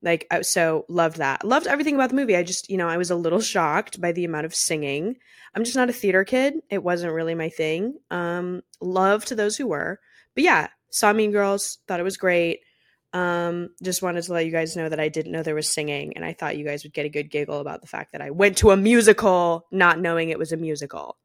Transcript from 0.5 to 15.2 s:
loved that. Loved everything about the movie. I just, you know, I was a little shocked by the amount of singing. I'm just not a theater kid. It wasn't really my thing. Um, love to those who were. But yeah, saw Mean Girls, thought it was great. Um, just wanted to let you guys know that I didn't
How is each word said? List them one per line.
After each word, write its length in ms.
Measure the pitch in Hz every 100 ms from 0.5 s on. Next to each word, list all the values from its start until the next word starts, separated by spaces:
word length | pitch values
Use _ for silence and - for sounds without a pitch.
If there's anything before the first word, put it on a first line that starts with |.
| - 165 160 -
loved 300 | 170 165 165
that. 260 | 139 135
Loved 220 | 202 262 339
everything 280 | 285 302
about 160 | 285 254
the 60 | 262
movie. 200 | 262 180
I 60 |
just, 280 | 175 185 -
you 60 | 190
know, 120 | 170
I 80 | 170
was 140 | 180
a 60 | 175
little 240 | 170 175
shocked 600 | 220 202 165 156 214 -
by 120 | 175
the 120 | 170
amount 220 | 175 156 160
of 80 |
singing. 640 | - - 160 147 139 180 254 _ - -
I'm 100 | -
just 120 | 233 254
not 140 | 247
a 40 |
theater 300 | 240 202 185
kid. 300 | 196 254 269 311 -
It 120 | 196
wasn't 300 | 175 175 170
really 220 | 160 165
my 140 | 165 160
thing. 500 | 165 156 160 214 285 _
Um, 520 | 175 170 175 180 180 - _
love 440 | 180 185 190 208 -
to 80 |
those 220 | 220 208 208
who 100 | 262
were. 340 | 180 165 190 _ _ _
But 100 | -
yeah, 240 | 330 170 151 _ _
saw 220 | - 214
Mean 200 | 214 214
Girls, 460 | 208 202 196 - - -
thought 140 | 180
it 40 |
was 120 | 180 190
great. 440 | 185 175 170 - _ _ _ _ _
Um, 580 | 180 180 170 170 175 175 -
just 200 | 180 180
wanted 200 | 185 175
to 100 | 170
let 140 | 175 165
you 60 |
guys 240 | 165 160 165
know 120 | 160
that 120 | 156
I 80 | 156
didn't 240 | 160